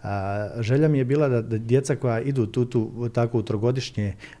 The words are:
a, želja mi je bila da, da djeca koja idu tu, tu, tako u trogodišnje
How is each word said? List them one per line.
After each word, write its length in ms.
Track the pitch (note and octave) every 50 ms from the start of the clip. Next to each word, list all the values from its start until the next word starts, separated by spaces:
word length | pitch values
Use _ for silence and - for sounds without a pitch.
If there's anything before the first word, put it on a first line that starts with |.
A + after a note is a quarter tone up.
| -
a, 440 | G2+ G2+ G2 F#2+ G2 G2+ G#2 G#2 F#2+ - A#2+
želja 280 | A2 A2 C3 C#3+ D#3+
mi 100 | D#3 D3
je 80 | C3+ B2+
bila 240 | B2 C#3 D3+ D3+ C3+
da, 120 | B2 A#2
da 160 | A2+ A#2 A2+
djeca 380 | A2 A2+ A2+ B2+ C#3 C3+ D3+ C#3
koja 260 | - - B2 A2+ A2+
idu 240 | A#2 C#3 C#3 B2+ A2
tu, 200 | G2+ - B2 B2
tu, 440 | B2 - A#2 A2 A#2 G#2+ A2+ A#2+ A2+
tako 300 | - A#2+ A#2 A#2 - A#2
u 40 | G#2
trogodišnje 720 | - G#2+ G2+ A2+ B2 C3 C3 - - - G#2+ G#2 G2 - - - - - -